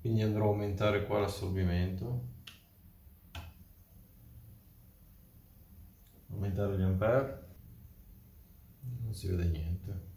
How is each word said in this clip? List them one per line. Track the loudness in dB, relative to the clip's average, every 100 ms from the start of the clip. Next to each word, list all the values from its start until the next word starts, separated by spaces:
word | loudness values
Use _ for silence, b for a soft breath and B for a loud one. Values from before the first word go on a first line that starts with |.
quindi | 2 4
andrò | 4 4 4
a |
aumentare | 2 0 2 4 4 2
qua | 2
l'assorbimento, | 0 -2 -2 2 2 4 2 0 -4 -4 -6 -12 -16 -20 -20 -20 -20 -20 -20 -20 -16 -14 -14 -18 -20 -20 -20 -20 -20 -20 -20 -20 -20 -20 -20 -20 -20 -20 -20 -20 -20 -20 -20 -20 -20 -20 -20 -20 -20 -20 -12
aumentare | -4 -2 0 0 2
gli |
ampere, | 2 4 4 4 2 -6 -14 -20 -20 -20 -20 -20 -20 -20 -20 -20 -20 -20 -20 -14 -10 -6
non | -6
si | -4 -2
vede | 2
niente | 2 0 -2 -4 -4 -8 -10